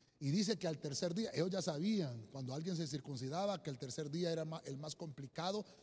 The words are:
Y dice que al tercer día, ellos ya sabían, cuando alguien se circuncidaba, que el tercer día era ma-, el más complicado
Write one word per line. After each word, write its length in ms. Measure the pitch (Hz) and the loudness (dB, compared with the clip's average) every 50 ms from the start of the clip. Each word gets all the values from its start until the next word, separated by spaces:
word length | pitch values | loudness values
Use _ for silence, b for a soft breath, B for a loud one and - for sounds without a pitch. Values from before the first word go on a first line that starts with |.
| b b b b | b b b b
Y 120 | 147 139 | 2 4
dice 260 | 151 214 196 202 214 | 4 6 6 4 2
que 100 | 143 185 | 2 2
al 120 | 165 156 - | -2 -2 0
tercer 340 | - - 135 - 185 170 170 | -2 -2 0 0 0 2 2
día, 160 | 214 220 - - | 2 0 0 2
ellos 180 | 143 170 190 | 2 2 2
ya 100 | 190 185 | 2 0
sabían, 680 | 151 180 151 143 180 214 220 196 165 131 120 113 110 - | 2 2 2 2 4 4 4 4 4 2 0 -4 -8 -8
cuando 220 | - 135 127 123 131 | -8 -6 -4 -2 -2
alguien 220 | 151 165 190 180 | -2 -2 0 0
se 120 | 160 170 | 0 0
circuncidaba, 760 | 120 147 139 - 147 135 117 131 131 151 180 202 202 196 160 | 0 -2 -4 -4 -4 -4 -4 -2 -2 0 0 2 2 0 0
que 80 | - 156 | -2 -4
el 80 | 135 | -4
tercer 320 | 123 143 127 - 165 151 147 | -4 -4 -4 -4 -2 -2 0
día 220 | 143 175 180 165 | 0 2 2 2
era 120 | 165 160 156 | 2 0 0
ma-, 180 | 160 160 165 - | -2 -4 -6 -4
el 120 | 139 135 | -6 -6
más 180 | 139 143 147 - | -6 -6 -8 -8
complicado 680 | - 170 156 131 - 139 131 - 160 165 185 196 214 196 B B B | -8 -8 -8 -8 -10 -10 -8 -4 -2 0 0 0 0 -2 B B B